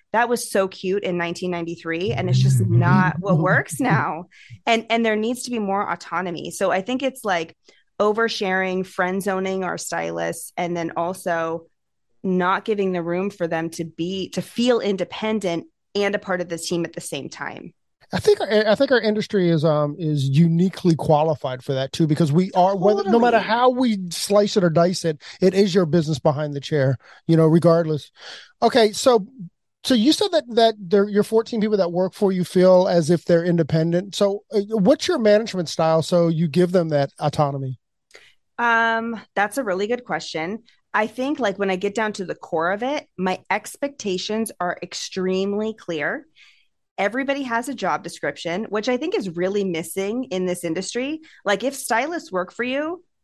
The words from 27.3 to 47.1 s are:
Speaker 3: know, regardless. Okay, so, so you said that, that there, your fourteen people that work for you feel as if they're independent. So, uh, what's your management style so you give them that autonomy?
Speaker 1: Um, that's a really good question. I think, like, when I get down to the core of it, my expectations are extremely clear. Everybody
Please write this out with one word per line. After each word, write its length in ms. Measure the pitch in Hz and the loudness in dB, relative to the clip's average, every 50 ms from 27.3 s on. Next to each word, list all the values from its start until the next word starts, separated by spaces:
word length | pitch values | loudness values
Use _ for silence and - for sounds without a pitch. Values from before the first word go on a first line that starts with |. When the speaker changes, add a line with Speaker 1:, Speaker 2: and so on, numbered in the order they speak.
| 165 160 | 4 6
Speaker 3:
know, 80 | 160 | 6
regardless. 640 | 160 156 175 - 175 165 170 170 156 156 143 - - _ - - - - - - - _ _ | 6 6 6 6 6 4 4 2 0 -2 -4 -6 -10 _ -20 -20 -18 -18 -18 -20 -20 _ _
Okay, 300 | - 226 - 254 226 214 | 0 2 4 4 4 4
so, 340 | 202 - - 269 247 226 185 247 269 254 180 170 - _ _ _ _ _ - | 2 2 2 4 4 4 2 -2 -10 -16 -18 -18 -18 _ _ _ _ _ 0
so 80 | - 262 | 2 2
you 180 | 233 208 277 | 4 4 4
said 200 | 320 - 427 403 | 4 2 2 0
that, 120 | 359 311 254 240 226 | 0 0 -2 0 2
that 200 | 226 226 226 220 214 | 4 4 4 2 0
there, 280 | 208 170 202 202 196 208 | -2 2 2 2 2 4
your 160 | 202 202 202 | 2 0 2
fourteen 380 | - 220 220 226 - - 226 | 2 2 0 0 0 0 -2
people 160 | 202 220 214 196 | 0 2 2 2
that 160 | 185 175 175 | 0 0 0
work 200 | 175 185 185 - | 0 -2 -2 0
for 180 | - 214 190 | 0 0 0
you 120 | 190 180 180 | 2 0 -2
feel 440 | - - 185 180 185 185 180 185 202 | 0 4 6 6 8 8 8 6 4
as 200 | 185 175 160 139 | 2 2 4 4
if 140 | 180 165 - | 2 2 2
they're 220 | - 175 170 165 | 2 2 2 4
independent. 720 | 180 175 170 165 131 156 165 160 170 170 175 196 202 170 | 2 2 2 2 2 0 0 2 2 0 0 -2 -4 -2
So, 280 | - 208 202 196 202 - _ | 0 0 0 0 -2 -6 _
uh, 100 | - 214 202 208 | -2 -2 -2 0
what's 360 | 220 220 180 214 294 320 - - | 0 2 4 4 4 4 2 0
your 120 | 370 302 | 0 2
management 500 | 226 208 208 214 233 214 - 185 170 143 | 4 4 4 4 2 0 -4 -6 -6 -4
style 320 | - - 165 160 160 160 | -2 0 0 2 2 2
so 260 | 156 - 180 175 170 170 | 2 2 2 2 2 2
you 220 | 160 156 175 160 | 2 0 0 0
give 240 | 131 175 180 175 175 | 2 2 2 4 2
them 160 | 185 170 160 | 2 2 2
that 220 | 151 143 139 139 _ - | 0 0 0 -2 _ -4
autonomy? 600 | 165 151 - - 151 139 139 139 135 131 131 - _ _ _ _ _ _ - - - _ _ _ _ _ _ - | -4 -2 0 2 0 0 0 -4 -6 -8 -8 -10 _ _ _ _ _ _ -20 -20 -20 _ _ _ _ _ _ -2
Speaker 1:
Um, 640 | 240 233 233 226 226 226 226 226 226 233 226 208 - _ _ | 0 2 2 2 2 2 0 -2 -2 -6 -8 -10 -12 _ _
that's 240 | 196 202 208 208 277 | 0 0 0 -2 -4
a 40 | 262 | -4
really 240 | 208 180 185 202 214 | -2 -2 -2 -2 -2
good 160 | 240 240 247 | -4 -6 -4
question. 600 | - 165 156 - - - 165 156 170 208 226 - _ _ _ _ _ - | -6 -6 -6 -6 -8 -8 -6 -6 -6 -8 -10 -12 _ _ _ _ _ -2
I 120 | 208 214 | -2 -2
think, 320 | 220 - - 254 277 302 294 | -2 -4 -6 -6 -4 -4 -2
like, 200 | 254 202 190 196 | -2 -2 -2 -2
when 100 | 202 196 | -2 -2
I 60 | 190 | -2
get 180 | 185 190 202 202 | -2 -4 -4 -4
down 200 | 233 220 214 208 | -2 -4 -4 -4
to 120 | - 190 | -6 -8
the 80 | 170 175 | -10 -10
core 380 | - - - - 160 160 175 | -12 -10 -6 -4 -2 -2 -2
of 100 | 196 208 | -2 -2
it, 260 | 240 262 294 302 - _ _ - | -4 -4 -4 -6 -8 _ _ -4
my 260 | 185 190 185 - _ - | -4 -2 -4 -4 _ -4
expectations 1000 | 190 214 214 - - - - 285 277 - - 208 180 185 - - 214 220 226 214 - - | -4 -4 -4 -8 -10 -8 -8 -8 -8 -8 -6 -6 -4 -4 -4 -4 -4 -4 -4 -6 -6 -6
are 200 | 175 180 170 - | -6 -6 -6 -8
extremely 920 | - 180 - - - - - 190 185 185 185 190 196 202 202 208 214 220 214 | -10 -12 -10 -10 -12 -8 -6 -4 -2 -2 0 -2 -2 -2 -2 -4 -4 -6 -8
clear. 500 | 220 - - 170 151 143 160 208 285 - _ _ _ - _ _ _ _ _ _ _ _ _ _ - | -8 -8 -8 -6 -4 -4 -4 -6 -6 -10 _ _ _ -20 _ _ _ _ _ _ _ _ _ _ -4
Everybody 460 | 190 202 | -2 -2